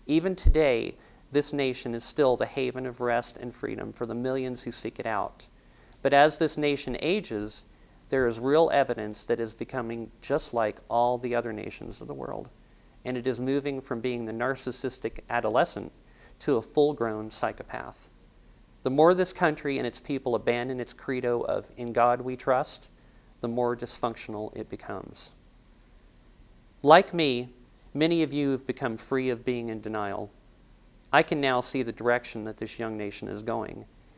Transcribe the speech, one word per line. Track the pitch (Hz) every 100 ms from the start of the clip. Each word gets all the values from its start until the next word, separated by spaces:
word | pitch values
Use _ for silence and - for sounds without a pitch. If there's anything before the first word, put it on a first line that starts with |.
| -
even | 156 180 180
today, | - 156 147 117 90 - - - -
this | 143 143
nation | 143 135 123 123
is | 117 -
still | - 135 120
the | 117
haven | - 127 127 127
of | 120
rest | 123 120 - -
and | 123
freedom | - 107 110 104
for | 113 117
the | 117
millions | 127 131 127 123
who | -
seek | - 113 -
it | 113
out. | 104 - - - - - - - -
But | 135
as | 139 151 151
this | 156 -
nation | 147 143 - 120
ages, | 151 208 - 107 104 - - - - - -
there | 135 123
is | 113
real | 131 151 165
evidence | 139 131 113 107 107 -
that | 117
it |
is | 113
becoming | - 120 131 113 117 110 -
just | - 147 -
like | 117 110 - -
all | 117 120 123
the | 123 120
other | 117
nations | 107 101 - - -
of | 113
the |
world, | 139 131 - - - - - - -
and | - 127
it | 120
is | 117
moving | 131 139 139 135
from | - 131
being | 127 120
the | 113
narcissistic | 113 123 135 - 117 131 - 120 - -
adolescent | 120 113 117 160 - 92 - - - - -
to | - 123
a |
full-grown | 110 - 147 147 117 107 110
psychopath. | - 110 107 - - - - - - - - - - - -
The | 135
more | 135 160
this | 185 180
country | - 170 156 147 135
and | 120
its | -
people | - 139 131 113
abandon | - 120 127 127
its | 120
credo | - - 127 120 120
of | - 101 - -
"In | 120
God | 117 120 123
We | 127 127
Trust," | - 127 151 - - - - - - -
the | 120
more | 120 120 120
dysfunctional | 123 - 117 113 - 107 107 -
it | 107
becomes. | - - 101 - - - - - - - - - - - - - - - - - -
Like | 139 165 196
me, | 170 151 120 127 - - - -
many | 143 160 170
of | 151
you | 143 143
have | 131 131
become | 123 127 113
free | - 131 131
of | 117
being | 117 120 117
in | 110
denial. | 107 107 101 98 104 - - - - - - - -
I | 139
can | 160 156
now | 139 123
see | - 135
the | 117
direction | 107 117 120 - 113
that | 110 104
this | 110 -
young | 113 110
nation | 104 - 101
is | 101
going, | 113 113 - - 113 - -